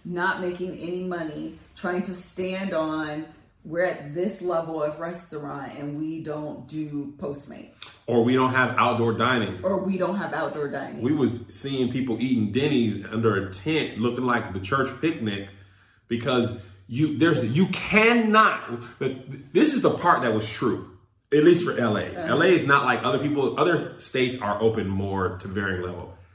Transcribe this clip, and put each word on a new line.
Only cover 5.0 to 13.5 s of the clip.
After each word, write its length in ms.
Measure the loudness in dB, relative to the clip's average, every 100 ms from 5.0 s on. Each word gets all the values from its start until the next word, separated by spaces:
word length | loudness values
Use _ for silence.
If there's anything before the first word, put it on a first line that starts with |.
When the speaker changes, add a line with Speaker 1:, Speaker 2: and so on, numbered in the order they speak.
Speaker 1:
restaurant 720 | -8 -10 -12 -12 -10 -10 -10 -10
and 200 | -8 -6
we 240 | -6 -6
don't 460 | -6 -6 -6 -10 -10
do 460 | -8 -6 -6 -8 -8
Postmates." 520 | -8 -8 -12 -18 -18 -18 -20 -14 2
Speaker 2:
Or 160 | 4
we 120 | 6
don't 180 | 4 4
have 240 | 4 2 4
outdoor 360 | 4 4 2
dining. 440 | 2 2 2 0 -2
Speaker 1:
Or 140 | -2 0
we 160 | 0 0
don't 180 | 0 -2
have 160 | -2
outdoor 340 | -2 -4 -4 -6
dining. 340 | -6 -8 -4
Speaker 2:
We 100 | 0
was 300 | 4 2 0 -10
seeing 420 | -10 -6 0 0
people 260 | 0 -2 0
eating 320 | 2 2 2
Denny's 520 | 2 2 4 2 0 -4
under 280 | 2 2
a 160 | 2 -2